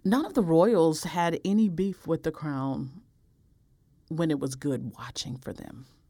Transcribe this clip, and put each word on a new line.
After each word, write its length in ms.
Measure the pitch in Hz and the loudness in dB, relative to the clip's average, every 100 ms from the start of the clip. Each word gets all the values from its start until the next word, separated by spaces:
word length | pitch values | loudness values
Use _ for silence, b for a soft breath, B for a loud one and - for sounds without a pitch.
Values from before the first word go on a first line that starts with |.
None 220 | 190 247 | 2 2
of 80 | 330 | 2
the 100 | 269 | 0
royals 600 | 175 165 202 208 160 156 | 4 6 6 6 4 2
had 360 | 175 175 170 170 | -4 0 0 0
any 260 | 185 208 214 | 0 2 2
beef 380 | 165 196 180 156 | 2 -2 -4 -4
with 160 | 160 | -2
The 80 | 165 | -2
Crown 680 | 156 151 135 135 135 135 170 _ _ _ _ _ _ _ _ _ _ _ | -6 -8 -4 -4 -4 -8 -12 _ _ _ _ _ _ _ _ _ _ _
when 220 | 160 165 | -2 -2
it 80 | 147 | -2
was 160 | 135 | -4
good 380 | 131 143 131 127 - | -6 -4 -4 -8 -12
watching 400 | - - - 131 | -14 -12 -10 -10
for 160 | - | -12
them. 320 | - - - 131 _ | -14 -16 -18 -20 _